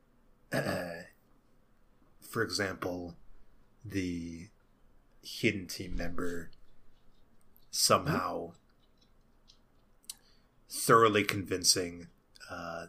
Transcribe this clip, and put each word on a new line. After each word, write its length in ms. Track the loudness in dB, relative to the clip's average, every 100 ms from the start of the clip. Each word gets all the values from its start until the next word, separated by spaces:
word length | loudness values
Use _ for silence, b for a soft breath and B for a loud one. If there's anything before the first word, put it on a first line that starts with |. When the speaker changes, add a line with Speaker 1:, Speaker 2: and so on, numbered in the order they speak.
| _
Speaker 1:
<clears throat> 400 | _ -20 _ -4
for 1900 | -2 0 -2 -4 -10 -14 -20 _ -20 _ -20 _ _ _ _ -20 -20 -6 -2
example, 760 | 0 0 -2 -2 -6 -6 -8 -12 -16 -16 -18 -20 -20 -18
the 640 | -6 -4 -2 -4 -8 -12 -16 -20 _ _ -20 -20 -20 -20
hidden 460 | -14 0 0 0 -6
team 280 | -10 -4 -2
member 560 | 0 2 0 -2 -6 -12 -18 -18 -20 -20 -20 -20 -20 -20 -20 -20 -6
somehow 800 | 2 6 6 4 0 0 -4 -8 -14 -20 _ -20 _ _ -20 _ _ -20 -20 _ -20 _ -20 -18 b b b b _ -12
Speaker 2:
Mm-hmm. 200 | -2 6
Speaker 1:
thoroughly 360 | 8 8 6
convincing, 840 | 2 -2 -2 0 2 2 -2 -8 -16 -20 _ -20 -12
uh, 380 | -10 -8 -10